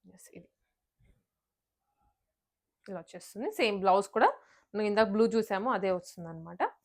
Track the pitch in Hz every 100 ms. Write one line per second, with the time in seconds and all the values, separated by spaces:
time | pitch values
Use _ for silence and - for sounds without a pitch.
0 | 180 190 - - 175 _ _ _ _ _
1 | _ _ _ _ _ _ _ _ _ _
2 | _ _ _ _ _ _ _ _ - 180
3 | 165 180 - 202 294 427 233 202 190 190
4 | 196 220 427 - _ _ _ 208 214 208
5 | 220 208 226 220 208 190 233 226 190 180
6 | - - 165 165 165 180 415 -